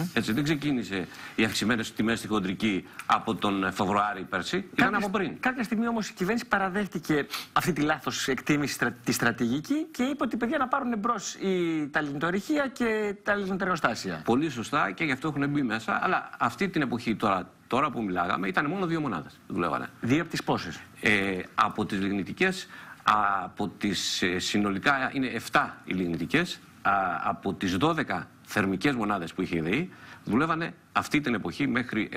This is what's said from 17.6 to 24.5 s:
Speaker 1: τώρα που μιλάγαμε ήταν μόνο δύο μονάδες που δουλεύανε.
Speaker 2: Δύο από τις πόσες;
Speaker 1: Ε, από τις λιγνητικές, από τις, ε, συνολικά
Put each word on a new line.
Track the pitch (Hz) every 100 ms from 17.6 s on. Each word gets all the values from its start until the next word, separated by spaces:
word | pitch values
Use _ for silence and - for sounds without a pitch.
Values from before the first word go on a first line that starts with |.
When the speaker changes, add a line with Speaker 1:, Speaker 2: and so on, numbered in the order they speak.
| -
Speaker 1:
τώρα | 123 151
που | 120
μιλάγαμε | 101 90 90 117 190
ήταν | 185 147
μόνο | 196 170
δύο | 165
μονάδες | 139 82 - - -
που |
δουλεύανε. | 92 85 71 - -
Speaker 2:
Δύο | 117 151
από | 165
τις | 147
πόσες; | - 117 87 - - -
Speaker 1:
Ε, | 107 104 98 92 - -
από | 107 - 101
τις | 98
λιγνητικές, | 98 98 - - 185 185 - - - - - 107 101 98
από | 92 - 104
τις, | - 101 90 - -
ε, | 92 90
συνολικά | -